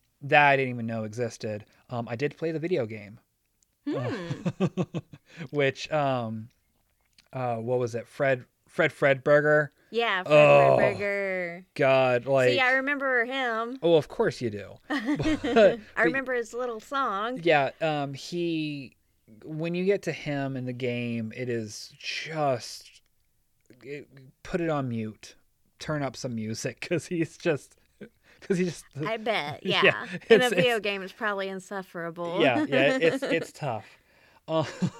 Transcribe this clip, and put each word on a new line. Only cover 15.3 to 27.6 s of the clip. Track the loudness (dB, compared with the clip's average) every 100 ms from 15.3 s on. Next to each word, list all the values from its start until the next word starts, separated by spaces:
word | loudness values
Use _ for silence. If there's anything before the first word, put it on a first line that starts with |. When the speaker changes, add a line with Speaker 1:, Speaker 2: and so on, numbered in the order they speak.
| -2 0
Speaker 2:
I | 6 6 4 -8 -2
Speaker 1:
but | 0
Speaker 2:
remember | 0 -4
his | -6 -6
little | -8 -8 -8
song. | -8 -6 -4 -4 -6 -4
Speaker 1:
Yeah, | 2 4 2 -2
um, | -4 -2 -4
he, | -8 -10 -6 -4 -4 -6 -8 -14 _ _ _ _ -20 -14
when | -6 -4 -2
you | 0
get | 0
to | -2
him | -8 -6 -4 -4 -6
in | -8
the |
game, | -6 -6 -4 -4 -6 -6 -8
it | -6
is | -4 -6 -12 -18 -16
just, | -10 -10 -8 -2 0 -2 -4 -16 -20 -20 _ _ _ _ _ _ _ -20
it, | -14 -14 -16 -20 -20 _
put | -8 -4
it | -2
on | -2 -2
mute. | -4 -6 -10 -20 -20 _ _ _ _
Turn | -6 -4
up | -4 -6
some | -8 -6
music, | -6 -6 -8 -8
<laughs> | -4
'cause | -4 -4
he's | -4 -4 -4
just, | -2 -2